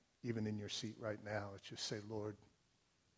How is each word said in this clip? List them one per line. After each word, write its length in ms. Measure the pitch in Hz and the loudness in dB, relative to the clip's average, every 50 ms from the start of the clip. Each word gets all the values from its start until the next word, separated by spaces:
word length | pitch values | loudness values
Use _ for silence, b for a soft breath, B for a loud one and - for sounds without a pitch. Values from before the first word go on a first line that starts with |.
| _ _ _ _ | _ _ _ _
even 240 | - 120 113 113 107 | 0 2 2 4 4
in 120 | 107 107 104 | 4 4 2
your 100 | 104 101 | 0 0
seat 280 | - - - 107 113 - | 0 0 0 -2 -2 -2
right 240 | 117 110 104 104 | 0 0 0 0
now, 320 | 101 104 107 104 101 101 98 | 0 0 2 2 0 0 -4
is 80 | 95 | -8
just 240 | - - 113 - - | -8 -8 -4 -2 0
say, 140 | - 127 107 | 0 0 0
"Lord, 360 | 101 104 110 107 104 107 104 - - - - _ _ _ _ _ _ _ _ _ _ _ _ | -2 -2 0 0 0 0 -2 -4 -10 -20 -20 _ _ _ _ _ _ _ _ _ _ _ _